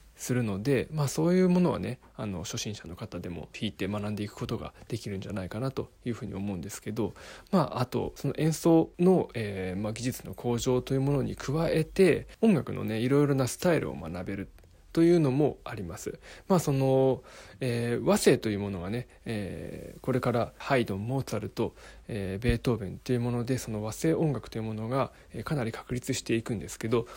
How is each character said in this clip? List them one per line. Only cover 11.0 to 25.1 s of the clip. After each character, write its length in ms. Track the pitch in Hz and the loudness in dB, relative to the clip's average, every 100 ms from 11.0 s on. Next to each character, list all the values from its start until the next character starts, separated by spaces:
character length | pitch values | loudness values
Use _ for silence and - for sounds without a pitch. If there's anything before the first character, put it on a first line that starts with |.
も 120 | 135 | 2
の 100 | 143 | 0
に 120 | 117 101 | 0 -4
加 160 | - 151 165 | -4 0 2
え 160 | 160 | 2
て、 440 | 156 - 185 120 - - | 2 4 6 6 0 0
音 120 | 226 | 4
楽 200 | 190 - | 4 2
の 100 | 101 | -4
ね、 160 | 104 110 | -4 0
い 100 | 123 | 4
ろ 140 | 139 | 4
い 40 | 143 | 6
ろ 60 | |
な 140 | 135 123 | 4 0
ス 100 | - | 0
タ 160 | 180 | 2
イ 80 | 160 | 2
ル 80 | - | 0
を 60 | 67 | -6
学 280 | 80 87 | -8 -8
べ 120 | - 98 | -8 -8
る 140 | - - - - - | -8 -14 -20 -20 -4
と 80 | - | 4
い 100 | 170 175 | 6 6
う 40 | |
の 120 | 147 | 6
も 260 | 127 147 - | 4 2 0
あ 100 | - | -10
り 80 | 104 | -8
ま 160 | 87 - | -8 -8
す。 220 | - - - - - | -10 -10 -14 -8 2
ま 100 | 185 | 2
あ、 20 | |
そ 140 | - | 4
の、 500 | 135 135 131 135 127 - - - - | 2 4 6 6 2 -4 -20 -18 -6
え 380 | 131 120 120 120 | -2 -2 0 0
ー、 60 | 131 | 2
和 140 | 208 | 4
声 180 | - 131 | 6 6
と 120 | 113 | 4
い 60 | 101 | -2
う 40 | |
も 100 | 101 | -2
の 120 | 95 | -4
が 100 | 87 | -4
ね、 160 | 117 - - - | -6 -6 -12 -8
え 720 | 110 95 87 87 - - - | -6 -6 -8 -10 -12 -14 -10
ー、 20 | |
こ 100 | - | -2
れ 80 | 127 | 0
か 120 | 123 | 2
ら 220 | 117 113 - | 0 0 -4
ハ 200 | - 135 | 0 0
イ 80 | 113 | 0
ド 100 | 95 | -2
ン、 120 | 107 | -4
モ 160 | 135 | -4
ー 20 | 127 | -4
ツ 100 | 110 | -6
ァ 40 | |
ル 100 | 104 | -6
ト、 240 | - 104 - - - - | -4 -4 -4 -20 -18 -10
え 300 | 113 95 98 | -6 -6 -2
ー、 40 | |
ベ 100 | 120 | 0
ー 40 | 117 | 0
ト 160 | - 107 | 2 -2
ー 40 | |
ベ 100 | 95 | -2
ン 80 | 92 | -8
と 140 | - | -2
い 20 | 123 | 0
う 40 | |
も 120 | 120 | 0
の 120 | 120 | -2
で、 140 | 117 127 | -2 -4
そ 140 | - | -4
の 120 | 107 | -6
和 100 | 107 | -6
声 200 | 110 160 | -2 0
音 180 | 160 160 | 2 2
楽 200 | 123 - | -2 -6
と 80 | 117 | -6
い 20 | |
う 20 | |
も 120 | 110 107 | -6 -6
の 120 | 110 | -2
が、 240 | 135 127 | -2 -2